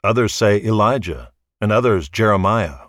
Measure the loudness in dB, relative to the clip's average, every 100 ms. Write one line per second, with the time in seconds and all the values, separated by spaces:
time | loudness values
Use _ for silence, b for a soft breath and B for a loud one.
0 | 0 0 0 0 2 2 0 0 2 0
1 | -6 -12 -14 _ _ _ 0 2 2 0
2 | -2 -2 0 2 0 0 -4 -10